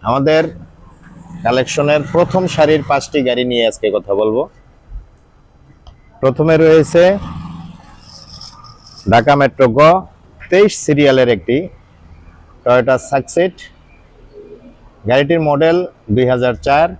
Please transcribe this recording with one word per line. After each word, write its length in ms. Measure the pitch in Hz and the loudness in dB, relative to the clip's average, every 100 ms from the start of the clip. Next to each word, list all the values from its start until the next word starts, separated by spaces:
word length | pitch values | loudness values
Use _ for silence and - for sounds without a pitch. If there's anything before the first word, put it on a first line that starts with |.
| 208 | -2
আমাদের 340 | 127 139 156 160 - - - - - - - - - | -2 0 0 0 -8 -20 -20 -20 -20 -20 -20 -20 -8
কালেকশনের 580 | 117 123 123 - 143 151 139 | -4 -2 -2 -2 0 -2 -2
প্রথম 300 | 165 175 185 180 | -2 0 -2 -4
সারির 280 | - 151 156 131 | 0 0 0 0
পাঁচটি 280 | 139 - 151 127 | -4 -4 -4 -2
গাড়ি 160 | 123 123 | -2 -2
নিয়ে 140 | 120 113 | 0 -2
আজকে 160 | - 107 101 | -2 -2 -2
কথা 160 | 95 98 | -4 -2
বলবো। 220 | 107 113 165 _ _ _ _ - - _ _ _ _ _ _ - - - _ - | 0 -2 -6 _ _ _ _ -18 -18 _ _ _ _ _ _ -20 -20 -20 _ -4
প্রথমে 320 | 131 127 156 160 | -4 0 0 4
রয়েছে 460 | 160 160 147 170 180 196 - - - - - - - - - - - - - - - - - - 101 | 6 4 4 4 2 2 -6 -14 -16 -18 -20 -20 -20 -20 -20 -20 -20 -20 -20 -20 -20 -20 -20 -14 0
ঢাকা 220 | 117 117 143 | 0 2 2
মেট্রো 260 | 139 - 131 113 | 0 2 0 4
গ 40 | 151 180 180 - _ - | 4 4 -2 -20 _ -20
তেইশ 320 | - 180 208 - | -2 2 2 0
সিরিয়ালের 440 | - 147 143 131 123 110 | -4 2 2 4 2 0
একটি 200 | 85 127 180 - _ _ - - - - - - | -2 -4 -4 -14 _ _ -20 -20 -20 -20 -20 -10
টয়োটা 340 | - 123 123 131 - | 0 0 2 -2 -2
সাকসিড। 460 | 139 131 - 185 - - _ _ _ _ _ - - - - - - - _ | -6 -4 -2 -2 -4 -20 _ _ _ _ _ -20 -20 -20 -20 -20 -20 -20 _
গাড়িটির 360 | 101 127 143 170 156 | -2 -2 0 0 0
মডেল 280 | 143 160 170 180 _ - | 0 0 0 -4 _ -6
দুই 120 | 107 123 | -2 0
হাজার 220 | 127 123 117 - | 0 -2 -4 -2
চার 200 | 143 170 185 | 0 0 -4